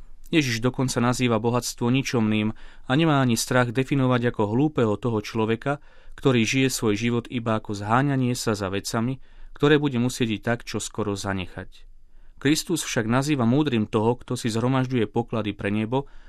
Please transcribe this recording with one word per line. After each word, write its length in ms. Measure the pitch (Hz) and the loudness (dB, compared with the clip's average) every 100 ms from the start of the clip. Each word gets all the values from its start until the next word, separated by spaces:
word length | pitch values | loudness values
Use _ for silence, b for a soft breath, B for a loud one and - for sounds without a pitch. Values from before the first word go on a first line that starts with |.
| - - - | -16 -14 0
Ježiš 320 | 165 131 113 | 2 2 0
dokonca 400 | 123 131 127 123 | 0 0 0 2
nazýva 340 | 120 120 123 110 | 0 2 2 2
bohatstvo 540 | 117 120 - - 120 | 2 0 -2 -2 0
ničomným 640 | 131 131 120 107 107 107 - B B - | 0 0 0 2 2 0 -4 B B -2
a 40 | 139 | 2
nemá 240 | 165 139 | 4 4
ani 160 | 127 113 | 4 2
strach 340 | - 127 120 | 2 2 2
definovať 640 | 117 131 139 127 123 120 | 0 0 2 2 2 2
ako 240 | 113 104 117 | 0 0 2
hlúpeho 400 | 151 143 113 101 | 2 2 2 2
toho 240 | 120 110 | 0 -2
človeka, 580 | - 113 110 113 135 147 b b b - | -2 -2 0 0 -2 -6 b b b 0
ktorý 320 | 143 123 107 | 2 4 4
žije 220 | 135 131 | 2 2
svoj 240 | - 113 104 | 2 0 0
život 300 | 117 117 - | 0 -2 -2
iba 320 | 120 117 110 | -4 -2 -2
ako 160 | - 101 | -4 -6
zháňanie 580 | 104 120 143 135 123 | 0 2 2 0 0
sa 220 | 123 117 104 | -2 -2 -2
za 160 | 95 | -2
vecami, 480 | 98 - 117 117 135 b b b | -4 -4 -4 -2 -6 b b b
ktoré 240 | - 147 151 | 0 4 4
bude 220 | 147 120 | 2 0
musieť 280 | 123 - 117 | 0 0 -2
i 60 | 101 | -2
tak 240 | 120 120 - | -2 -4 -4
čoskoro 480 | 107 - - 104 | -8 -6 -4 -2
zanechať. 720 | 98 101 95 90 - 95 - - - - - - - | -2 -2 -4 -6 -10 -14 -16 -20 -20 -20 -20 -20 -2
Kristus 400 | 139 156 - 160 | 0 0 0 -4
však 240 | - 127 110 | -2 -2 0
nazýva 400 | 123 147 139 117 | 0 2 2 4
múdrym 400 | 135 147 117 104 | 4 2 0 2
toho, 320 | 113 110 123 | 2 2 0
kto 160 | - | -4
si 160 | 123 120 | -4 -2
zhromažďuje 560 | 110 123 135 127 127 104 | 0 0 0 0 0 0
poklady 480 | 117 117 113 104 | -2 -2 -2 -4
pre 160 | 101 101 | -4 -2
nebo 400 | 107 110 131 - b | -2 0 -2 -6 b